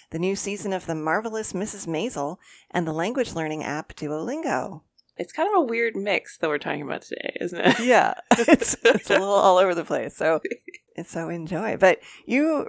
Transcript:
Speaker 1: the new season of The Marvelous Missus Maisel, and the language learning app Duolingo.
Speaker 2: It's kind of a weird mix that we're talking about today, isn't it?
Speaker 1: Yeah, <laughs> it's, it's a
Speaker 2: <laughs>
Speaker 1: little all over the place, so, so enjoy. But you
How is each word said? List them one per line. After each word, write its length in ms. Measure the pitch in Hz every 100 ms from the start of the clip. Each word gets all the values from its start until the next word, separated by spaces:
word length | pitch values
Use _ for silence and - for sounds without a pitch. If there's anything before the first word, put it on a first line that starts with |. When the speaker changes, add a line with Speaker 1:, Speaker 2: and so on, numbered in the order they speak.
| _
Speaker 1:
the 60 | 160
new 200 | 185 196
season 340 | 196 202 208
of 140 | 185 170
The 100 | 160
Marvelous 580 | 156 180 226 220 214
Missus 340 | 180 202 196 165
Maisel, 500 | 160 233 170 143 185 _ - _
and 160 | - 160
the 60 |
language 400 | 156 180 262 240
learning 320 | 170 156 156 -
app 280 | 147 - -
Duolingo. 880 | 151 151 185 302 320 131 123 165 - _ _ -
Speaker 2:
It's 160 | 180
kind 160 | - 359
of 80 | 403
a 40 | 247
weird 320 | 233 233 196
mix 400 | 202 185 - -
that 100 | 160
we're 100 | 147
talking 260 | - 147
about 180 | 143 -
today, 340 | - - - -
isn't 180 | 175 170
it? 200 | - -
Speaker 1:
Yeah, 320 | 247 220 - -
<laughs> 80 | -
it's, 460 | 233 233 - - -
it's 280 | 226 208 -
a 40 |
Speaker 2:
<laughs> 60 | 196
Speaker 1:
little 80 | 196
all 300 | 202 202 180
over 180 | 190 170
the 80 |
place, 320 | 156 143 117 -
so, 240 | 160 160 - - - - _ - 175
so 220 | - 165
enjoy. 480 | 170 160 170 220 -
But 240 | 185 - - - -
you 400 | 247 311 302